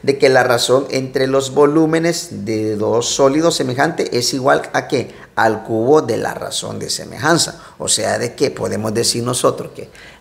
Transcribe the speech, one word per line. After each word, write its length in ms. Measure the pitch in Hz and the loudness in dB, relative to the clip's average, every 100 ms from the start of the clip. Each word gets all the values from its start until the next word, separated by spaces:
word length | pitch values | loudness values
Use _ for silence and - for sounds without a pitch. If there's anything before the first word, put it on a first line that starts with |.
de 160 | 131 139 | -2 2
que 100 | 135 | 4
la 140 | 127 | 6
razón 440 | 123 117 - 131 139 | 4 2 2 2 2
entre 380 | 131 131 131 131 | -4 -2 -2 0
los 260 | 139 127 | 0 0
volúmenes 920 | 135 143 156 160 160 170 160 - 104 | 4 4 4 2 2 0 -2 -6 -8
de 300 | 101 110 107 | -4 -2 -2
dos 340 | 104 107 113 - | -2 0 0 0
sólidos 440 | - 135 151 165 | 2 4 4 2
semejantes 560 | 156 131 123 156 226 - | 0 -2 0 0 0 -2
es 220 | 120 120 | -2 -2
igual 340 | 135 131 147 - | 0 2 2 0
a, 160 | 127 131 | -4 -2
¿qué? 260 | 131 - - - - | -4 -4 -12 -10 0
Al 260 | 110 104 | 2 2
cubo 400 | - 110 120 151 | -2 -2 4 4
de 140 | 123 110 | 4 -2
la 180 | - | -2
razón 460 | - - - 107 107 | -6 -6 -6 -8 -8
de 100 | - | -8
semejanza. 680 | - 82 - 143 170 - - - - | -8 -10 -4 0 2 0 -6 -18 -10
O 80 | - | -2
sea, 320 | - 101 107 | 0 0 -2
de 160 | 120 | -4
que 160 | - 135 | -2 -2
podemos 420 | - 104 104 110 | -2 -4 -2 -2
decir 300 | 110 117 120 | -2 -2 -2
nosotros 480 | 120 127 135 - - | -2 0 0 0 -10
que 140 | - - - - - | -14 -18 -20 -20 -20